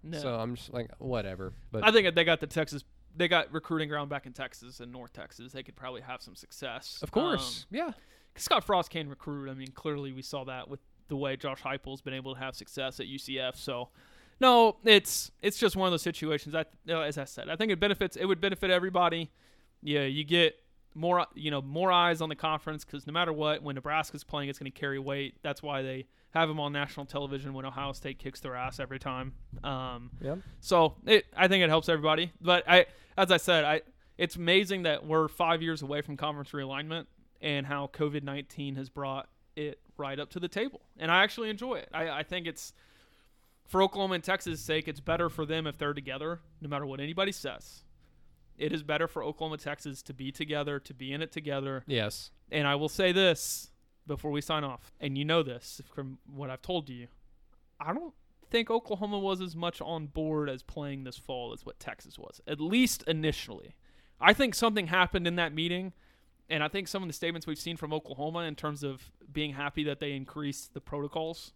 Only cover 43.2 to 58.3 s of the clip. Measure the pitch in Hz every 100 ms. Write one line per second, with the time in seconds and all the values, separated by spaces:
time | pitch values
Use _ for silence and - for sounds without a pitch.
43.2 | _ _ _ _ _ 185 190 196 190 180
44.2 | 165 190 - 156 - 156 160 143 139 165
45.2 | 170 - 151 160 160 139 147 147 139 131
46.2 | 156 170 - - 143 143 143 135 143 165
47.2 | 196 - 139 76 - - - - - _
48.2 | - - _ - 151 160 147 151 165 -
49.2 | 131 151 160 151 147 147 147 135 - 135
50.2 | 135 - 156 151 143 143 - 131 131 143
51.2 | 160 - 147 139 139 135 123 127 104 -
52.2 | - _ _ 151 143 143 151 - 185 180
53.2 | 190 156 - - - _ _ _ - -
54.2 | 151 147 - 156 143 123 - - 147 135
55.2 | 147 165 143 120 - - 143 - 135 135
56.2 | - 139 139 131 - 180 139 127 120 -
57.2 | - - _ _ _ _ 147 214 339 -
58.2 | _